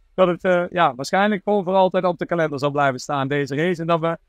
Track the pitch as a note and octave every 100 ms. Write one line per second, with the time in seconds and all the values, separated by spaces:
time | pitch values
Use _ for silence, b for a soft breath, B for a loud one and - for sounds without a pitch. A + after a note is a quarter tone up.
0 | _ - F#3 E3+ F#3+ F3 F3 F3 D#3+ B2
1 | C#3 F#3 G#3 G3+ - G#3 F3 F#3+ F#3 F#3
2 | F3+ E3 F3 F3 D#3 C#3 C#3+ C#3+ C#3 B2+
3 | - D3 C3+ D3 C#3 C#3 F3 E3 E3 E3+
4 | E3 E3